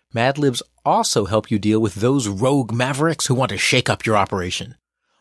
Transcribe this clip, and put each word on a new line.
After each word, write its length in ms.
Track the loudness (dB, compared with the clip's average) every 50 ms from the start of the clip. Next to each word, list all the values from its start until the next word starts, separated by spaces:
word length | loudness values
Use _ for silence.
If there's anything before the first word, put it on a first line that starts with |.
| _ _ -4
Mad 240 | 0 0 0 0
Libs 260 | 2 0 0 0 -2 -8 _ _ _ 0
also 420 | 0 2 2 2 0 0 0 0
help 240 | 2 0 -2 0 0
you 80 | -2 0
deal 200 | 2 2 2 2
with 160 | 2 0 -2
those 340 | 0 0 0 2 0 0 -2
rogue 440 | -2 -2 0 0 2 0 0 -2 -2
mavericks 520 | -2 -2 -2 0 0 0 0 0 -2 0
who 80 | 0 0
want 160 | 0 0 -2
to 60 | -2
shake 320 | -2 0 2 2 2 2 0
up 160 | -2 -2 0
your 120 | 0 2
operation. 580 | 2 2 0 -2 -4 -4 -4 -6 -8 -10 -12 -16 _ _ _ _ _ _ _ _ _